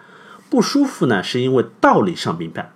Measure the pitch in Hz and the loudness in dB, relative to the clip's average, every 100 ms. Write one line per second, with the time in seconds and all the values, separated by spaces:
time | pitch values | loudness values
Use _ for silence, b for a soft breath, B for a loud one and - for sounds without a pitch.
0 | B B B B B 254 - 277 269 - | B B B B B 0 2 2 0 0
1 | 147 101 - 123 127 127 - - 294 190 | 0 0 -2 -2 0 0 0 0 2 4
2 | 101 85 - - 82 - - | 2 -2 -6 -6 -8 -10 -14